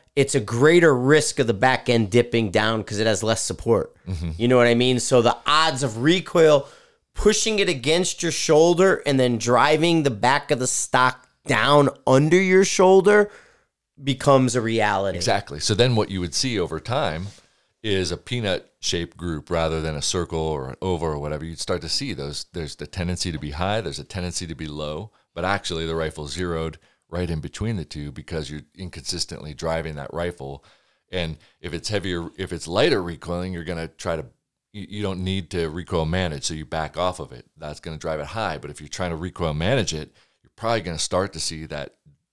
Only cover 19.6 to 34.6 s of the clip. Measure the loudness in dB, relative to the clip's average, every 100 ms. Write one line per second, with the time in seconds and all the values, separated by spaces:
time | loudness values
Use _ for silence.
19.6 | 0 -2 -4 -4 -4 -4 -4 -4 -2 -4
20.6 | -6 -8 -4 -2 -2 -4 -6 -8 -8 -10
21.6 | -6 -6 -4 -6 -4 -6 -8 -10 -12 -10
22.6 | -10 -10 -10 -6 -4 -4 -4 -6 -8 -6
23.6 | -4 -4 -4 -10 -10 -8 -8 -6 -8 -10
24.6 | -12 -10 -8 -8 -12 _ _ -6 -4 -2
25.6 | -4 -6 -4 -4 -4 -6 -10 -6 -4 -4
26.6 | -6 -10 _ _ _ -6 -4 -4 -8 -8
27.6 | -6 -6 -8 -10 -12 -12 -10 -8 -8 -10
28.6 | -16 -16 -14 -12 -10 -8 -8 -10 -12 -8
29.6 | -4 -4 -4 -8 -8 -6 -6 -6 -12 -14
30.6 | _ _ _ _ _ -6 -6 -8 _ _
31.6 | -10 -8 -4 -4 -2 -4 -6 -8 -10 -8
32.6 | -4 0 2 2 -2 -6 -6 -6 -4 -6
33.6 | -8 -8 -8 -8 -4 -4 -6 _ _ _